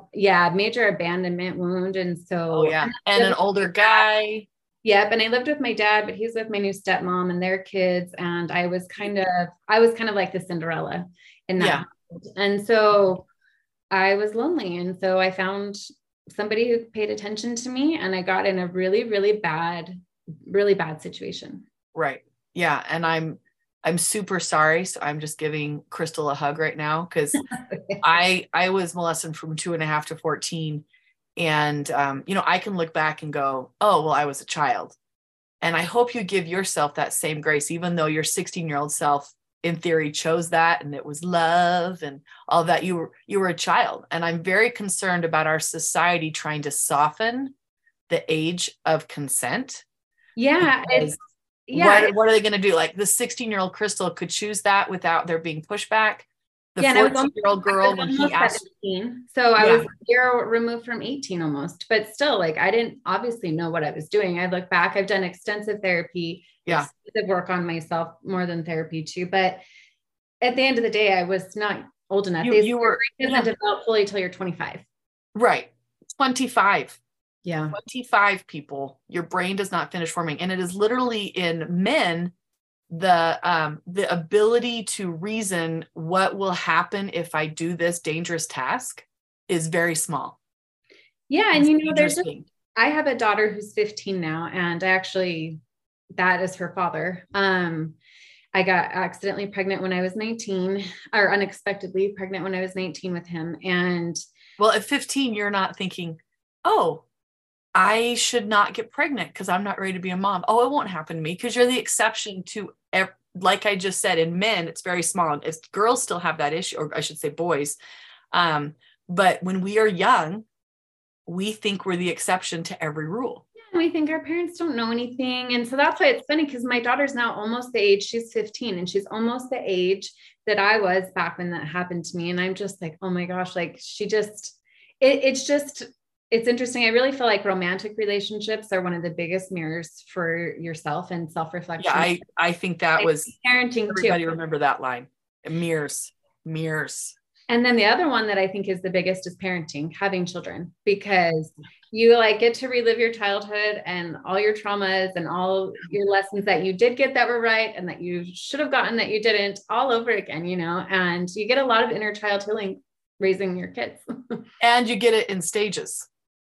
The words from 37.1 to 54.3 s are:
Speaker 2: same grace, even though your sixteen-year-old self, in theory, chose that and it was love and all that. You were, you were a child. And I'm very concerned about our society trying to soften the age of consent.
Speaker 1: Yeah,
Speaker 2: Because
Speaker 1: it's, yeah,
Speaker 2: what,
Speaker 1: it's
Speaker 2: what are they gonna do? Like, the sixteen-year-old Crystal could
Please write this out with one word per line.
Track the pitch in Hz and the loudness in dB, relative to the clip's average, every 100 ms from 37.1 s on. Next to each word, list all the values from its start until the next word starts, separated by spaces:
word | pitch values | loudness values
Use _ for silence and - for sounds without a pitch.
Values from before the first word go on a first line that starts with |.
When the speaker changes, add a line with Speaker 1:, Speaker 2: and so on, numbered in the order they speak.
Speaker 2:
same | - 156 151 | -2 -4 -4
grace, | 156 151 - | 0 0 -2
even | 170 175 170 | -4 -2 0
though | 156 | 0
your | 156 156 | 0 -2
sixteen-year-old | - 180 185 160 143 151 | -4 -6 -6 -4 -4 -4
self, | - 147 147 - _ _ - | -2 0 0 -2 _ _ -8
in | 170 170 | -6 -2
theory, | 175 160 151 | 0 0 0
chose | 151 160 170 165 | -2 0 0 0
that | 165 165 170 | 2 4 2
and | 147 | -4
it | 143 147 | -12 -10
was | 147 | -8
love | 180 170 165 175 175 180 175 180 | -2 2 4 4 4 2 -2 -6
and | 147 139 _ - - | -10 -12 _ -14 2
all | 170 165 | 2 4
that. | 165 | 2
You | 180 175 | 0 -4
were, | 190 _ - | -6 _ -4
you | 196 | 0
were | 185 | 0
a | |
child. | 165 - 202 110 - - | -2 2 2 2 -2 -6
And | 165 170 | -4 -2
I'm | 170 | -2
very | 180 190 240 | 0 2 2
concerned | 240 202 - 190 175 | 0 -6 -4 -2 0
about | 165 156 156 | 0 2 2
our | 156 | 0
society | - 160 - 170 175 175 160 | -2 -4 -2 2 2 2 -2
trying | 156 156 151 | -6 -6 -6
to | 143 | -4
soften | - - 143 151 - 226 254 269 - _ _ _ _ - | -4 0 2 2 2 -2 -2 -6 -10 _ _ _ _ -4
the | 165 - | -4 0
age | 156 160 180 - - 156 | 0 0 -2 -6 -4 0
of | 156 - | 0 0
consent. | - 139 - 123 196 262 - _ _ _ _ _ 226 | -10 -4 -4 -2 -4 -6 -14 _ _ _ _ _ 0
Speaker 1:
Yeah, | 269 330 320 247 175 | 2 4 4 2 2
Speaker 2:
Because | 254 151 | 2 2
Speaker 1:
it's, | - - _ _ _ - | -6 -16 _ _ _ -6
yeah, | 160 175 | 4 8
Speaker 2:
what, | 208 214 | 8 6
Speaker 1:
it's | 202 | 4
Speaker 2:
what | 220 | 6
are | |
they | 220 | 6
gonna | 214 202 | 4 2
do? | 196 165 | 4 4
Like, | 160 185 | 2 0
the | 196 | 0
sixteen-year-old | - 240 - 226 202 185 | 0 -2 -4 -4 -2 -2
Crystal | - 208 - 180 | -2 -4 -2 -4
could | 170 - | -4 -6